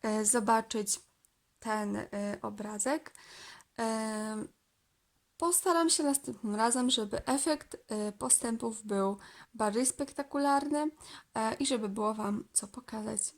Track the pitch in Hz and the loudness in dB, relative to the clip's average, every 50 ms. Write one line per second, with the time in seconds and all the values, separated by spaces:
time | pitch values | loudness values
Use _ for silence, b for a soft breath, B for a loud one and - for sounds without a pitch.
0 | - 220 214 220 214 208 - 240 214 220 226 220 220 226 - 226 208 202 - - | 0 0 0 2 4 4 4 4 4 4 4 4 4 0 -4 -4 0 -2 -2 -4
1 | - _ _ _ _ _ _ _ _ _ _ _ - 220 214 214 208 202 202 214 | -4 _ _ _ _ _ _ _ _ _ _ _ -4 -2 -2 -2 -2 -2 -2 -4
2 | 214 - - 202 202 202 202 196 - 220 208 208 202 208 214 208 - 254 285 311 | -6 -6 -6 -6 -4 -4 -6 -6 -6 -8 -8 -8 -10 -8 -4 -2 0 0 0 -2
3 | 311 - _ B B B B B B B B B B B _ - 226 226 220 220 | -4 -8 _ B B B B B B B B B B B _ -4 -2 0 0 0
4 | 220 220 214 214 214 220 220 220 - - _ _ _ _ _ _ _ _ _ _ | -2 -2 -4 -4 -4 -4 -4 -6 -8 -8 _ _ _ _ _ _ _ _ _ _
5 | _ _ _ _ _ _ _ _ - 339 359 - - 381 349 330 330 330 - - | _ _ _ _ _ _ _ _ 0 4 4 4 4 4 4 6 6 4 4 4
6 | 311 285 285 277 - - 240 - - 214 208 214 220 233 240 254 247 247 254 - | 2 2 2 0 -2 -4 -10 -6 -4 -4 0 2 4 4 4 4 2 2 2 2
7 | 214 202 - - - - 254 277 269 330 302 285 - _ - - _ _ 220 214 | 0 -2 -4 -4 0 0 0 2 2 2 0 0 -2 _ -16 -16 _ _ -4 -4
8 | 208 208 208 - - 254 - - - 240 226 226 - 233 226 - - 214 208 196 | -2 -4 -4 -4 2 4 4 4 4 0 -2 -2 -4 -6 -6 -6 -6 -4 0 2
9 | 196 196 202 202 B B B B B B _ 220 220 214 202 226 262 262 - - | 2 0 0 -2 B B B B B B _ 0 0 2 2 2 2 0 0 -2
10 | 285 277 - - 277 277 - 285 285 285 277 277 285 294 294 294 302 311 311 B | -6 -6 -4 -8 -8 -4 -2 0 4 4 4 4 2 2 0 0 0 -2 -4 B
11 | B B B B B B _ 226 220 220 226 - 277 269 277 233 214 208 196 214 | B B B B B B _ -2 -2 -2 0 0 0 0 0 0 0 -2 -2 0
12 | 208 214 220 214 208 202 208 208 - _ _ - - 202 - 247 - - - 220 | 0 0 0 0 -2 -2 -2 -2 -4 _ _ -4 -4 -2 -16 -16 -14 -10 -10 -8
13 | 214 220 220 208 - - - | -6 -4 -4 -2 -4 -4 -8